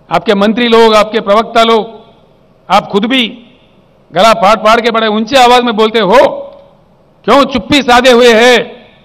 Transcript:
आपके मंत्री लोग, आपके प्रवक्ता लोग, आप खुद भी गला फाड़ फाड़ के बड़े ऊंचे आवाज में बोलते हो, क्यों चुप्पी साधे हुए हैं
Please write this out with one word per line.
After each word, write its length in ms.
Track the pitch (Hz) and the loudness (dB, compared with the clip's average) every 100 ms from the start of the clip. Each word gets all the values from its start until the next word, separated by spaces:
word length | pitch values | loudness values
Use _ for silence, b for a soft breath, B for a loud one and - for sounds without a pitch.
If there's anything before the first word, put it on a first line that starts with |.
| - | -8
आपके 240 | 175 - | -6 -2
मंत्री 340 | 196 214 226 240 | 0 0 0 0
लोग, 260 | 226 226 | 2 4
आपके 260 | 214 208 226 | 2 0 -2
प्रवक्ता 420 | 196 208 226 233 | -2 -2 0 0
लोग, 380 | 226 226 196 - - _ _ _ _ _ - | 0 0 -4 -14 -20 _ _ _ _ _ -2
आप 180 | 190 202 | -2 -2
खुद 180 | 196 | -4
भी 240 | 220 262 220 - - _ _ _ _ _ _ | -2 -2 -4 -8 -20 _ _ _ _ _ _
गला 200 | 160 220 | 0 2
फाड़ 240 | 214 185 214 | 2 0 0
फाड़ 240 | 214 233 | 0 0
के 100 | 233 | -2
बड़े 160 | 220 220 | -4 -4
ऊंचे 300 | 214 220 277 | -4 -2 2
आवाज 260 | 240 247 | 2 2
में 140 | 240 214 | 0 -2
बोलते 220 | 220 226 | -2 -2
हो, 200 | 185 240 302 - - - - _ _ _ _ _ | 0 2 0 -2 -14 -20 -20 _ _ _ _ _
क्यों 200 | - 254 | -2 0
चुप्पी 380 | 262 254 - 294 | 0 -4 -4 -2
साधे 300 | 254 240 254 | 0 0 2
हुए 200 | 233 240 | 2 4
हैं 560 | 220 247 233 160 - - _ | 4 2 2 -2 -14 -20 _